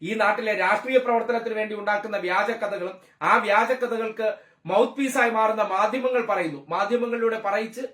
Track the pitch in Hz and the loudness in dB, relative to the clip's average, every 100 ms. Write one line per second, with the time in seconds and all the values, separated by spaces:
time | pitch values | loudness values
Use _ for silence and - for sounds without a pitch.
0 | 165 220 202 214 220 196 185 208 254 262 | -6 0 2 2 0 0 2 0 2 2
1 | 247 233 226 233 233 220 214 208 202 208 | 4 0 2 -2 -2 -4 -4 -4 -2 -2
2 | 214 202 180 185 214 226 202 196 180 - | -2 -6 -2 0 0 -2 -4 -4 -8 -10
3 | - _ 160 226 208 208 233 247 240 226 | -20 _ 2 2 4 2 2 0 -2 -4
4 | 220 220 220 - - _ 165 196 247 277 | -4 -4 -4 -4 -12 _ -2 2 2 2
5 | 262 262 233 220 214 220 202 190 220 262 | -2 2 2 2 2 2 0 2 0 0
6 | 254 247 220 190 165 143 139 170 202 233 | 0 0 0 0 -2 -6 -6 -2 0 0
7 | 233 233 226 220 202 208 226 247 262 | 0 0 0 0 -2 -2 -4 -8 -10